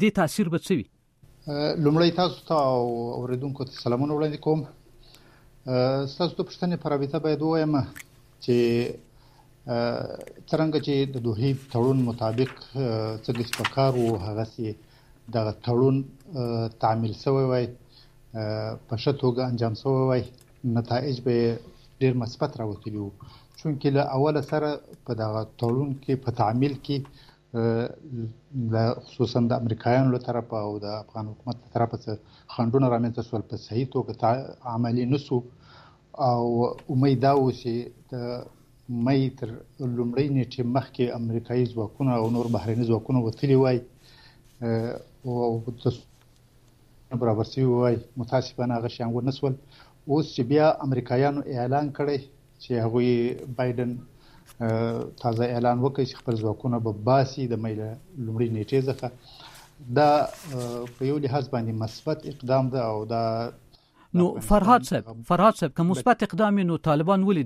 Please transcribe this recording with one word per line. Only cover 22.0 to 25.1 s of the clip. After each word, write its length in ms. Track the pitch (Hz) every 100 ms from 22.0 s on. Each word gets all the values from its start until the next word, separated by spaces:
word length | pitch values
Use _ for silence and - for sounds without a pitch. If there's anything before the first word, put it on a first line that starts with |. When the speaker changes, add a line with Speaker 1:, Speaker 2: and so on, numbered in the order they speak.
Speaker 2:
ډېر 120 | 131 127
مثبت 280 | 113 - 147 120
راوتلي 380 | 110 98 110 104
وو. 140 | 101 - - - - -
چونکې 300 | 160 143 147 143
له 60 | 143
اوله 260 | 131 151 151
سره 280 | 143 156 151 147 - -
په 60 | -